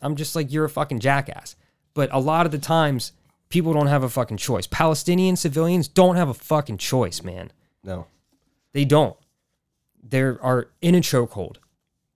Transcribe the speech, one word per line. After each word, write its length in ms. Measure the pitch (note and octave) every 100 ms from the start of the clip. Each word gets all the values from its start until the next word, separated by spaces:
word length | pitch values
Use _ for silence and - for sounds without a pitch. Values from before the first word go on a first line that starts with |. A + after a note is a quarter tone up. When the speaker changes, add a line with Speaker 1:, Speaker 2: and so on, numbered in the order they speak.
Speaker 1:
I'm 140 | C#3 D3+
just 200 | D3+ E3
like, 160 | C#3+
"You're 140 | D3 D#3
a 40 |
fucking 300 | D3+ D3 A#2+
jackass." 560 | C3 C#3 C#3 - - - _ _ _
But 160 | - C3+
a 80 | C#3
lot 260 | C3 D#3+ E3+
of 40 |
the 60 | D3
times, 540 | - E3 D#3 C3 - - _ _ _
people 240 | F3 E3
don't 120 | D3+ C#3+
have 160 | C#3+
a 60 | C3
fucking 280 | C3 A#2+ G#2
choice. 280 | - A#2 -
Palestinian 680 | - D#3+ D#3 - F3 F#3 F3+
civilians 520 | E3+ C#3+ E3 F3+ D3
don't 280 | - F3+ F3+
have 140 | E3
a 40 |
fucking 440 | A#2+ - D#3 C#3+ G#2
choice, 440 | - C3 G2+ -
man. 280 | F#2+ F2+ F2 - _ _
Speaker 2:
No. 240 | F#2+ F2+ D#2+ _ _ _ _ _ _
Speaker 1:
They 140 | C#3+ C#3
don't. 300 | D3 C3 - _ _ _ _ _ _ _ _
They 200 | A2+ C3
are 480 | C3 B2 B2+ B2+ A#2 _
in 140 | E3+ F3+
a 60 |
chokehold. 560 | - C3 A#2+ - F2 - _ _ _ _ _